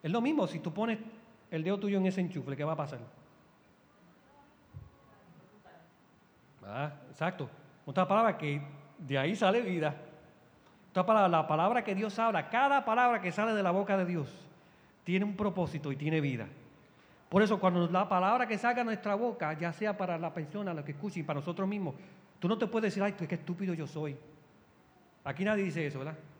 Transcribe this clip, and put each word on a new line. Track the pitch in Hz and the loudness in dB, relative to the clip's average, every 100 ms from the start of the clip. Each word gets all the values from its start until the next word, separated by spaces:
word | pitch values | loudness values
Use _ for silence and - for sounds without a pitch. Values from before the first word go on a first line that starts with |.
Es | 160 | 0
lo | 226 | 0
mismo, | 247 311 190 | 2 2 0
si | 165 | -2
tú | 170 | -6
pones | 175 226 220 - - - - - | -2 -2 -2 -8 -18 -20 -20 -8
el | 160 | -4
dedo | 165 202 | -2 -2
tuyo | 202 196 | 0 2
en | 190 | 2
ese | 185 | 2
enchufle, | 175 - 131 139 | -2 -4 -6 -4
¿qué | |
va | 151 | -2
a | 160 | -2
pasar? | 143 127 117 - - - _ _ _ _ _ _ - _ _ 285 294 - - - - _ - - - - - - - - - _ _ _ _ _ _ - | -4 -8 -14 -20 -20 -20 _ _ _ _ _ _ -20 _ _ -20 -20 -20 -20 -20 -20 _ -20 -20 -20 -20 -20 -20 -20 -20 -20 _ _ _ _ _ _ -20
Ah, | 101 110 147 143 - | -12 -6 -6 -8 -20
exacto. | - 160 180 131 - - - | -6 -6 -4 -12 -12 -20 -18
Otra | - 185 185 | -4 0 4
palabra, | 202 226 - | 4 4 2
que | 151 143 143 - - - | -2 -2 -6 -16 -20 -16
de | 143 135 | -2 0
ahí | 147 214 | 0 4
sale | 196 226 | 4 4
vida. | 214 175 156 143 - - - - - - - - - | 2 0 0 -2 -14 -20 -20 -20 -20 -20 -20 -20 -4
Otra | 185 | 0
palabra, | 180 220 190 | 4 6 6
la | 165 151 | 4 4
palabra | 156 185 240 | 2 4 2
que | 226 | 0
Dios | 190 214 196 | -2 -2 0
habla, | 226 170 147 | 0 0 0
cada | 233 277 277 | 2 4 4
palabra | 240 226 247 226 | 2 4 4 4
que | 180 | 0
sale | 170 226 | 0 0
de | 214 | 2
la | 190 | 2
boca | 185 196 196 | 2 2 2
de | |
Dios | 180 175 139 - - - - - - _ | 2 -2 -4 -10 -20 -20 -20 -20 -20 _
tiene | - 185 | 0 0
un | 208 190 | 0 -2
propósito | 202 185 156 156 143 | -2 0 -2 -2 -6
y | 139 | -2
tiene | 147 160 | 0 2
vida. | 139 120 98 - - - - - - - - | 2 -2 -6 -12 -20 -20 -20 -20 -20 -20 0
Por | 180 | 4
eso, | 208 202 | 4 4
cuando | 185 175 170 | 4 4 4
la | 180 208 | 2 2
palabra | 180 190 247 226 | 2 4 4 2
que | 214 | 2
salga | 240 240 | 2 2
de | |
nuestra | 240 220 208 | 0 -2 0
boca, | 202 240 208 156 156 | 0 0 -2 -4 -2
ya | 170 | -4
sea | 165 214 202 | -2 -4 -2
para | 185 165 | -2 -2
la | 165 | -4
persona, | 165 151 208 196 | -6 -8 -6 -6
los | 160 | -6
que | 143 | -8
escuchen, | 143 208 180 147 | -8 -6 -6 -2
para | 147 | -2
nosotros | 160 170 196 | -4 -2 -2
mismos, | 208 170 135 - - - - | -2 -4 -8 -16 -20 -20 -4
tú | 175 | 0
no | 220 | 0
te | 226 | 0
puedes | 226 214 | 0 0
decir, | 202 | 0
"Ay, | 202 | -2
qué | 196 165 | -2 -6
estúpido | 175 143 175 190 | -6 -6 -4 -4
yo | 165 147 | -4 -6
soy". | 156 151 131 - - - - - _ _ _ _ _ | -6 -6 -8 -14 -20 -20 -20 -20 _ _ _ _ _
Aquí | 143 139 | -8 -2
nadie | 196 208 | 0 2
dice | 196 160 | 0 -2
eso, | 147 135 | -4 -4
¿verdad? | 143 151 - | -8 -10 -18